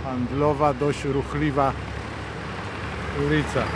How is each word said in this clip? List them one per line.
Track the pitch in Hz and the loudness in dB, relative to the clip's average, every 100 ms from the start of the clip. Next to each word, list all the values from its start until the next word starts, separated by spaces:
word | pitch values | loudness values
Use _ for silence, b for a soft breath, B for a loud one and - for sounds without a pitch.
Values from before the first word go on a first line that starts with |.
handlowa, | 135 127 123 131 147 143 151 | -4 -2 0 2 4 4 4
dość | 127 147 139 143 | 4 2 0 0
ruchliwa | 139 131 147 151 139 139 123 - - - - - - - - - - - - - 143 143 | 0 0 0 2 4 2 2 -6 -8 -8 -8 -8 -8 -8 -8 -8 -6 -6 -6 -4 -2 2
ulica. | 151 139 135 107 | 2 2 0 0